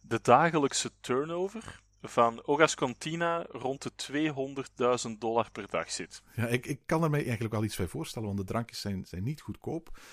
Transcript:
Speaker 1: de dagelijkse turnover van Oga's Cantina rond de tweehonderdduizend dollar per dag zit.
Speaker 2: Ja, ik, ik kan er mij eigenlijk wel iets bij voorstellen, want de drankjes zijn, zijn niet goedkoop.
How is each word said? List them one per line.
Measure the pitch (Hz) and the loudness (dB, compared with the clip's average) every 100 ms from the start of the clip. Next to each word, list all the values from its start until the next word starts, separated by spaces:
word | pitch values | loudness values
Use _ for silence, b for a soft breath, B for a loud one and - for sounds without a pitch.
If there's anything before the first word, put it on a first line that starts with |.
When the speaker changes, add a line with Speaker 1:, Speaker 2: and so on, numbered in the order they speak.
Speaker 1:
de | - 113 | -4 0
dagelijkse | - 127 165 156 139 - 117 - | 8 8 8 4 2 0 -4 -6
turnover | - 127 156 170 190 220 - - _ _ | -2 -2 0 -4 -4 -6 -14 -18 _ _
van | 123 - 117 117 - | 0 4 4 4 0
Oga's | 143 156 - | 6 6 4
Cantina | 135 117 156 165 170 170 - | -2 -2 -6 -2 0 -2 -4
rond | 117 127 135 | -6 -6 -4
de | 120 - | -8 -8
tweehonderdduizend | - 143 156 139 135 139 127 - 123 123 120 107 | -4 -2 0 -2 -4 -6 -8 0 2 2 0 -4
dollar | 117 117 110 | 0 0 0
per | - 101 | -4 -6
dag | 82 82 | -4 -4
zit. | - 82 - - - | -6 -10 -14 -12 -6
Speaker 2:
Ja, | 117 | 0
ik, | 120 127 | 0 -2
ik | 139 - | -8 -2
kan | 165 | 0
er | 165 | 2
mij | 147 | 0
eigenlijk | - 113 113 | 0 -2 -2
wel | 107 | -2
iets | 107 - | -2 -2
bij | 90 | -4
voorstellen, | 113 110 - 107 | -4 -8 -6 -4
want | 101 | -4
de | 95 | -2
drankjes | 110 113 - | -4 -6 -8
zijn, | 104 95 - | -6 -6 -6
zijn | 87 | -6
niet | 110 156 | -6 -6
goedkoop. | - - - 160 - B B | -10 -10 -8 -8 -8 B B